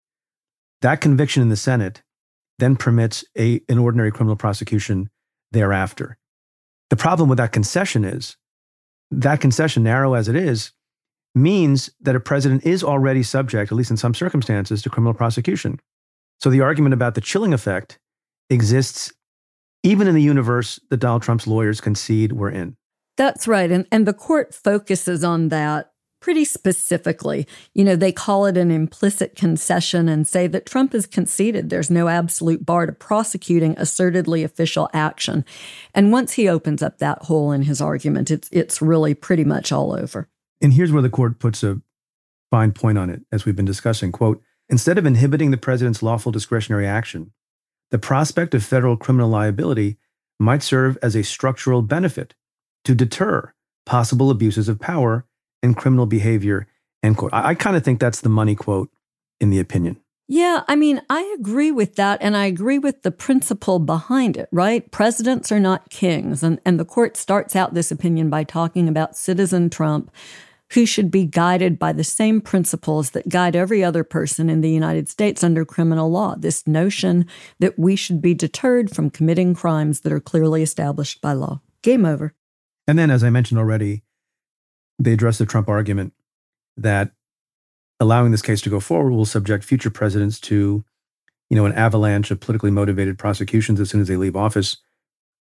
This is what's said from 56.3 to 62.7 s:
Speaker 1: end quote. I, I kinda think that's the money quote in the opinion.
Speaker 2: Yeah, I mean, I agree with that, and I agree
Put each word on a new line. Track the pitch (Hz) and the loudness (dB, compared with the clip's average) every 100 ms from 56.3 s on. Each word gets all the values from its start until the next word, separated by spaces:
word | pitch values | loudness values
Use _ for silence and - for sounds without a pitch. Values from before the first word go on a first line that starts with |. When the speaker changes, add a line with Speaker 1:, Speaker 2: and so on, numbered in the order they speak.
| 110 101 98 107 _ _ - | 0 0 -2 -6 _ _ -2
Speaker 1:
end | 110 107 | 0 2
quote. | 107 | 0
I, | - 143 | -2 0
I | 170 | 0
kinda | 208 175 | 0 0
think | 135 117 | 0 0
that's | 123 - | 0 0
the | 110 | 0
money | 110 107 104 | 2 0 -2
quote | - 98 - _ _ _ _ - | -2 -4 -4 _ _ _ _ -2
in | 107 | 0
the | 95 | 0
opinion. | 90 92 85 - _ _ - | 0 -2 -4 -6 _ _ -2
Speaker 2:
Yeah, | 302 349 339 - | 0 2 0 0
I | 294 | 2
mean, | 302 269 - | 2 0 -2
I | 302 392 370 | -4 -4 -6
agree | 202 247 311 | -4 0 0
with | 262 202 - | 0 -2 0
that, | 202 202 | -2 0
and | 208 208 | 0 0
I | 196 | 0
agree | 175 226 | -2 -2